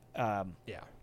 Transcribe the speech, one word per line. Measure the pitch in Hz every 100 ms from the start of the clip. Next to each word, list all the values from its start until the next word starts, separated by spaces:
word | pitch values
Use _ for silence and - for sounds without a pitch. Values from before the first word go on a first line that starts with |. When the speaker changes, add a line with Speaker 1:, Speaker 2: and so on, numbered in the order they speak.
| -
Speaker 1:
Um, | - 117 101 95 85 -
Speaker 2:
Yeah. | 104 - -